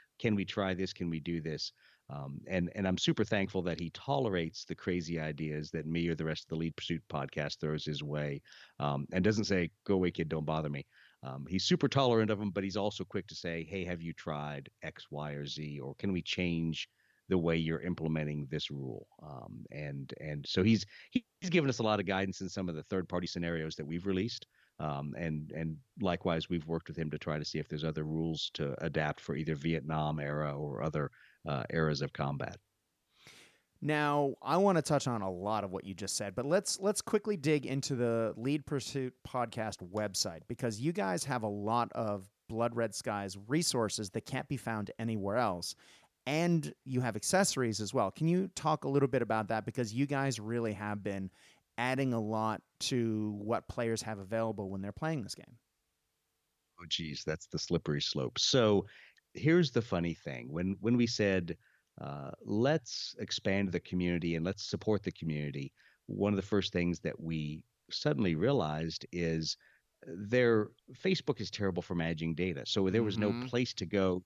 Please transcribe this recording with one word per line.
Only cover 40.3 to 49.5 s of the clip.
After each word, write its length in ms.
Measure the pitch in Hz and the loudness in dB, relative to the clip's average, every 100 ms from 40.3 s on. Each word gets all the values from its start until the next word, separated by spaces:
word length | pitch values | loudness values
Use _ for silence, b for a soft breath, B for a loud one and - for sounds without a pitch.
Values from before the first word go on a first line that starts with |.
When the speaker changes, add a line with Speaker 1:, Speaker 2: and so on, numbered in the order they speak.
| 82 - | -4 -10
Speaker 2:
because 320 | 120 123 107 | -4 -2 0
you 120 | 147 | -2
guys 320 | 175 196 175 | 0 0 0
have 200 | 135 127 | -2 -2
a 40 | 107 | -2
lot 420 | 104 101 117 117 | -2 2 2 2
of 360 | 120 113 101 95 _ - | 0 -2 -2 -6 _ -6
Blood 260 | 113 117 | 0 0
Red 200 | 117 113 | 2 -2
Skies 420 | - - 101 101 98 104 | -2 -4 -2 -4 -6 0
resources 640 | 151 165 123 107 - 101 | 2 2 2 2 0 -4
that 160 | 113 - | -6 -6
can't 220 | 131 143 | -6 -4
be 80 | 135 | -4
found 340 | - 110 98 - | -2 -4 -4 -4
anywhere 380 | 113 110 98 113 | -2 0 0 2
else. 400 | 113 87 - - B B B _ - | 2 0 -4 -10 B B B _ -2
And 460 | 151 175 165 143 - | 2 4 4 0 -8
you 160 | - 127 | -4 0
have 140 | 123 107 | 0 0
accessories 640 | - 190 - - 120 104 | 2 4 4 4 2 0
as 140 | 101 | 0
well. 160 | 131 98 | 2 2
Can 160 | - 160 | 2 2
you 220 | 180 190 | 2 0
talk 300 | - 156 156 | 0 2 2
a 40 | 139 | 2
little 200 | 139 135 | 4 4
bit 140 | 123 | 4
about 260 | 110 110 | 2 2
that? 160 | 104 | 2